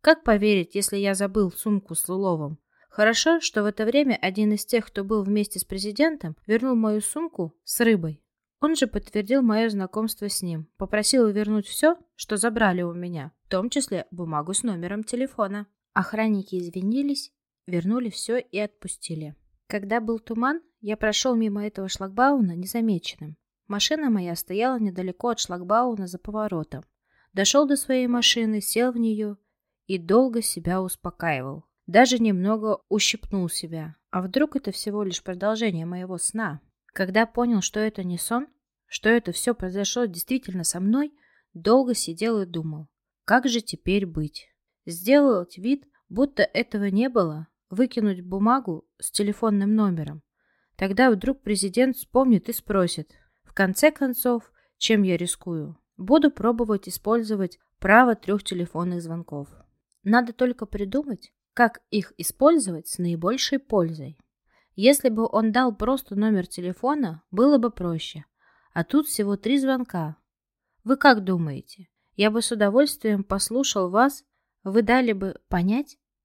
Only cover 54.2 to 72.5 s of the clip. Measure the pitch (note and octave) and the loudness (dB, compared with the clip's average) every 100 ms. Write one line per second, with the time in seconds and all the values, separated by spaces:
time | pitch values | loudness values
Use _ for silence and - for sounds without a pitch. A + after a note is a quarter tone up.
54.2 | B3 A#3+ _ _ _ _ - A3 F#3+ E3+ | 0 0 _ _ _ _ 2 4 4 0
55.2 | F3 - F3+ E3 D3 D#3+ _ - F#3 D4+ | -2 -6 -6 -8 -8 -14 _ -14 4 6
56.2 | D4 - G#3+ A#3 A3+ G3+ - - G#3 A#3 | 6 2 0 0 0 -2 -4 -8 -2 -2
57.2 | A3 G#3 F#3 - _ _ F#3+ A3 B3+ A3 | 0 -4 -4 -8 _ _ 6 6 6 2
58.2 | - G3+ - F3+ E3+ D#3+ F3 F3 E3 E3+ | 0 -2 -2 -6 -6 -4 -4 -4 -6 -10
59.2 | E3 C#3+ C#3+ - _ _ _ _ G3 A#3 | -10 -12 -12 -18 _ _ _ _ 2 2
60.2 | A#3+ - B3+ B3 A3 G3+ G3 C4 C#4+ G3+ | 2 -2 -2 -2 -8 -6 -4 -4 -4 -10
61.2 | - _ _ - A#3 - _ G#3+ - - | -12 _ _ 2 2 2 _ -4 -4 -8
62.2 | E3+ - C#4+ E4 G3+ D#3+ - - F3 E3 | -10 4 4 4 0 -6 -8 -4 -4 -2
63.2 | F3 C4 - C#4 _ G#3 E3 D#3 C#3 - | -2 -2 -2 -4 _ 0 0 -2 -12 -16
64.2 | _ _ _ _ _ - A3 C#4 C4 A3 | _ _ _ _ _ 4 4 6 2 0
65.2 | A3+ G#3+ A3 A#3 B3+ G#3 G#3+ C4 - G3+ | 0 2 2 2 0 0 -2 -2 -4 -2
66.2 | A3 G3+ F3+ - F3+ F3+ B3 D4+ G#3+ D#3+ | 2 2 -2 -8 -8 -4 -2 -2 -4 -6
67.2 | _ F#3 C4+ C#4+ A#3 - F3 E3 - D#3 | _ 2 6 6 2 -2 -4 -4 -8 -14
68.2 | - _ _ _ _ E3 E3 C#4+ D4 - | -20 _ _ _ _ -6 0 0 0 -2
69.2 | G3+ G3+ A3 C#4 C4 C4 A#3+ F3+ D#3 D#3 | -2 -2 0 2 2 -2 -2 -4 -6 -8
70.2 | _ _ _ _ _ _ G#3+ C4+ C#4 A3+ | _ _ _ _ _ _ -2 6 6 6
71.2 | F#3+ F3+ D#3+ C3+ - - F3+ _ _ - | 2 -2 -2 -6 -12 -20 -20 _ _ 0
72.2 | G#3 A3 A3+ | 0 2 -2